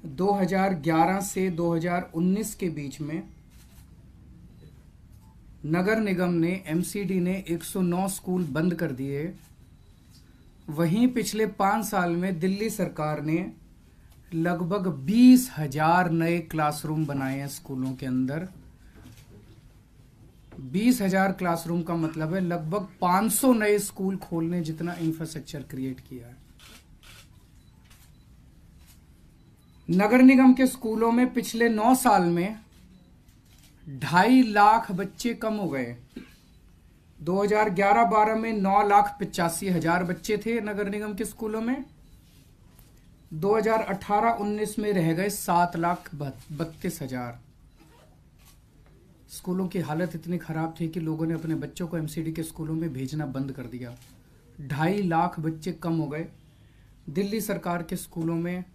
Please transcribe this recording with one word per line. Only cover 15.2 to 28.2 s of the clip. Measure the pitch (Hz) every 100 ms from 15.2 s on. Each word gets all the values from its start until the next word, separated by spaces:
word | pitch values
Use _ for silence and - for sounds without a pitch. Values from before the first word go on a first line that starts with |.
| 254 254 - -
हजार | 151 139 156 175 175
नए | 165 165 170
क्लासरूम | 165 156 151 151 151 156 151
बनाए | 139 135 139
हैं | 139
स्कूलों | 139 - 135 131
के | 127 135
अंदर। | 127 131 151 185 - - - - - - - - - - - - - _ - - - - - - -
बीस | 131 156 233 247
हजार | 196 190 190
क्लासरूम | 185 180 165 165 170
का | 170 170
मतलब | 160 160 156
है | 190
लगभग | 180 170 156 202 196 -
पाँच | 180 185 214
सौ | - 269
नए | 233 214 208
स्कूल | 202 - 190 190
खोलने | - 165 165 175
जितना | 156 156 170
infrastructure | 175 165 156 156 151 - 147
create | 127 135 131 131
किया | - 127 117
है। | 123 - - - - - - - - - - - - - - - - - -